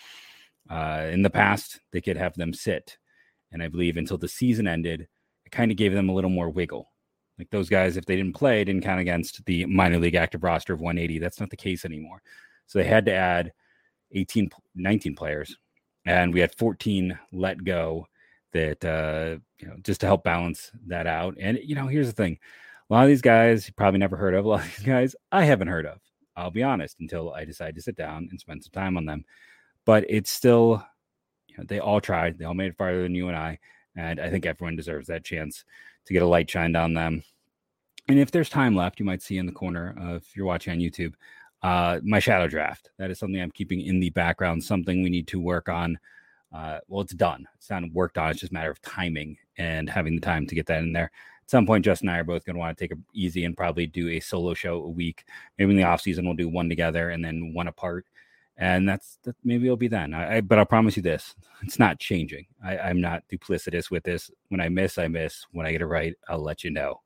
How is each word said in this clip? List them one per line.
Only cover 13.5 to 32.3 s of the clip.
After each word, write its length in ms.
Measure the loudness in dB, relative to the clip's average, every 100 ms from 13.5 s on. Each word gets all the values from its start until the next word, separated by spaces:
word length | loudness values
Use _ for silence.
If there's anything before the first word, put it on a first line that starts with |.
| -8 _ _ _ _ _
eighteen, 380 | -6 -2 0 0 -4 _
nineteen 400 | -6 0 0 -2
players. 420 | -6 -6 -6 -8 -14 _ _ _ _
And 300 | 0 2 4
we 60 | 4
had 140 | 2
fourteen 640 | 2 -2 0 -2 -2 -2 -4 -12
let 320 | -4 -4 -4
go 440 | -2 -2 -2 -4 -8 _ _ _ _
that, 320 | -2 -2 -2
uh, 540 | -4 -2 -2 -2 -4 -8 -14 _
you 100 | -20
know, 80 | -12
just 200 | -4 -2
to 40 | 2
help 160 | 2
balance 460 | 2 0 -2 -6 -10 -18 -8
that 180 | -6 -2
out. 300 | -2 -4 -4
And, 180 | -2 -2
you 120 | -2
know, 120 | -4 -2
here's 220 | 0 0
the 40 |
thing. 260 | 0 -2 -2 -12 -20 -20 -20 2
A 20 |
lot 120 | 8
of 40 | 8
these 140 | 8
guys 460 | 8 8 8 4 0
you 40 |
probably 260 | 2 4 4
never 160 | 2 0
heard 180 | 2
of. 100 | 2
A 40 | 2
lot 120 | 0
of 160 | 0 -6
these 80 |
guys 320 | 0 2 2 -2 -2
I 120 | 4
haven't 240 | 6 6 4
heard 180 | -2 -4
of, 140 | -10 _ _ _ -10
I'll 140 | -6
be 140 | -2
honest, 340 | -2 -2 -4 -10
until 320 | -10 -8 -8
I 140 | -10 -12
decide 280 | -10 -12 -10
to 40 |
sit 160 | -12 -8
down 320 | -8 -10 -12
and 80 | -14
spend 240 | -16 -18
some 100 | -14
time 260 | -6 -4 -4
on 80 | -4
them. 180 | -8 -12 _ -20 _ _ _ 4
But 180 | 4 6
it's 200 | -2 -2
still, 540 | 2 6 8 8 4 -2 _ _ _ _ _ _
you 80 | -18
know, 80 | -8
they 120 | -6
all 240 | 0 0
tried. 340 | 2 0 0